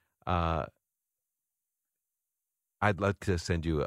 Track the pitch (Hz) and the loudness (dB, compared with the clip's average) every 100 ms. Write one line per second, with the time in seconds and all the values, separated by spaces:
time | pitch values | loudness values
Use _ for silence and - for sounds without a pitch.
0 | _ _ - 87 82 80 52 - _ _ | _ _ -2 0 0 -2 -4 -12 _ _
1 | _ _ _ _ _ _ _ _ _ _ | _ _ _ _ _ _ _ _ _ _
2 | _ _ _ _ _ _ _ _ 104 87 | _ _ _ _ _ _ _ _ 0 2
3 | 101 98 - 87 - 85 80 76 | 0 0 -2 -2 0 -2 0 -2